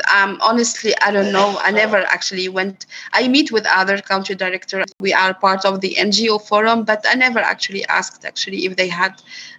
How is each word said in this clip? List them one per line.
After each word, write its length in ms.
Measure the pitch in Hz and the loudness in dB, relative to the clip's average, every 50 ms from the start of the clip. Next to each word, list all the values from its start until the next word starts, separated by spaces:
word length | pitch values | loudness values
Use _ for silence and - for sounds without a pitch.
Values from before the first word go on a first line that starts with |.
| - - 190 | 0 2 4
um, 240 | 202 196 196 190 - | 4 2 0 0 0
honestly, 520 | - 220 233 240 233 226 - - - 214 - - | 0 2 2 2 0 0 -4 -4 -2 -2 0 2
I 100 | - 208 | 2 2
don't 200 | 208 202 196 202 196 | 2 2 0 2 2
know. 240 | 190 202 202 196 - | 2 2 2 2 0
I 100 | - 185 | 0 0
never 260 | 208 208 220 220 214 | 2 2 2 2 2
actually 500 | 196 180 - - 180 - - 196 185 185 185 | 0 2 0 -2 -2 -4 -6 -6 -6 -6 -4
went. 360 | 185 190 190 196 190 - - - - - - - - | -4 -4 -4 -4 -6 -10 -18 -18 -18 -18 -10 -2 0
I 140 | 208 247 | 0 2
meet 240 | 254 254 294 302 - | 4 2 2 2 2
with 140 | 226 214 202 | -2 -2 0
other 340 | - - 185 190 190 196 202 | 2 2 2 2 2 0 -2
country 360 | - - 196 190 196 - 196 | -2 -4 -4 -4 -2 -6 -6
director. 480 | 185 190 185 185 185 - - 196 190 185 - - _ | -6 -4 -6 -6 -6 -8 -8 -4 -4 -4 -6 -6 _
We 120 | 196 190 - | -2 0 2
are 200 | - 185 185 185 | 2 2 2 0
part 320 | - - 196 190 190 - | 2 2 2 2 2 2
of 160 | 196 196 190 | 0 0 0
the 160 | 190 185 - | -4 -2 0
N 140 | - - 208 | 0 0 2
G 180 | 196 202 226 220 | 2 2 2 2
O 80 | 214 | 0
forum, 460 | 208 - - 208 208 220 226 233 233 214 | 0 0 0 2 2 4 4 2 2 2
but 200 | 214 214 214 - | 0 -2 0 0
I 80 | - 233 | 0 2
never 240 | 254 254 254 233 220 | 2 2 2 2 0
actually 440 | - - - - - - 196 196 185 | 0 0 -2 -4 -6 -6 -6 -8 -4
asked 400 | - 156 180 190 - - - - | -2 -2 -2 -2 -6 -12 -14 -16
actually 400 | - - - - 196 190 180 175 | -12 -8 -8 -8 -6 -4 -4 -4
if 100 | 190 185 | -4 -2
they 120 | 185 185 180 | -2 -2 -2
had 240 | 175 175 185 190 190 - _ - - - - - - | 0 -2 -4 -4 -4 -10 _ -20 -20 -18 -18 -20 -20